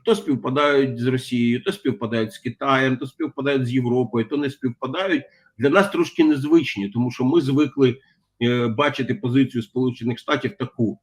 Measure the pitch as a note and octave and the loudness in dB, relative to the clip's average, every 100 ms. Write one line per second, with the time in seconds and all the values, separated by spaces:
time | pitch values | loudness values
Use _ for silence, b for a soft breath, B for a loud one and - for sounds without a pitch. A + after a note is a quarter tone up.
0 | - A3 F#3+ C3 B2+ C3 D3 C#3+ C3+ A#2 | 0 0 0 -2 -2 0 2 4 2 0
1 | B2 B2+ B2+ B2 A#2+ A#2+ D#3 F#3 C#3 G#2 | -2 -2 -2 0 0 0 -2 -4 -4 -4
2 | A2+ A2+ A2 - - A#2+ C#3 C3 C3 B2+ | -4 -2 -4 -6 -10 -6 0 2 2 -2
3 | C#3 - D#3 - C#3 C#3 B2 C3 A#2+ B2 | -6 -8 -8 -4 -2 0 0 0 0 0
4 | B2+ A#2 A2+ C#3+ C#3+ C#3 C3 A#2 C3 D#3 | 0 -2 -2 -2 -4 -4 -6 -6 -6 -4
5 | F#3+ E3+ - b b - C3+ E3+ G3 D#3+ | -2 -2 -4 b b -2 2 4 2 0
6 | E3+ - D#3+ D3 C#3+ E3 C#3+ - G2 A2 | -2 2 2 2 4 4 4 -2 -4 -2
7 | B2 - B2+ E3 C3+ C#3 D3 - C3 A#2+ | -2 0 0 2 2 2 0 4 2 2
8 | b b _ - A#2+ B2 A#2+ A2 D3 C#3 | b b _ -4 0 2 0 2 0 0
9 | A#2 G2+ B2 B2+ C3 B2 A2 B2 B2+ A#2 | -4 -4 0 2 2 0 -6 -2 -2 -2
10 | A#2 A#2 - D3 A#2 - C3 - A2 - | -6 -6 -4 -4 -4 -6 -8 -2 -2 -2